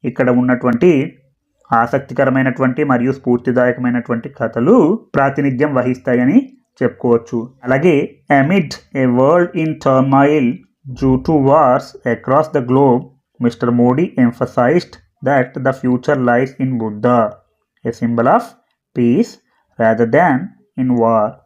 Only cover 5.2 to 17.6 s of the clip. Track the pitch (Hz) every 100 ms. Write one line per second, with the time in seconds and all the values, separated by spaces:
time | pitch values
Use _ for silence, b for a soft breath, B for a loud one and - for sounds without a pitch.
5.2 | 139 139 143 123 147 131 123 123 - 123
6.2 | 123 214 277 _ _ _ 123 - 127 117
7.2 | - 117 117 _ 123 135 175 143 147 -
8.2 | _ 143 139 196 143 - _ 139 127 123
9.2 | 139 170 175 - 160 151 143 131 135 139
10.2 | 143 151 123 156 _ _ 139 127 135 131
11.2 | 131 156 135 151 139 123 - - 127 113
12.2 | - 139 160 151 123 131 139 123 - _
13.2 | _ _ 120 - 120 120 120 131 180 -
14.2 | 120 120 127 - 123 170 - - _ _
15.2 | 131 139 127 - 135 135 127 123 123 143
16.2 | 123 120 131 - 131 123 110 104 123 123
17.2 | 107 - _ _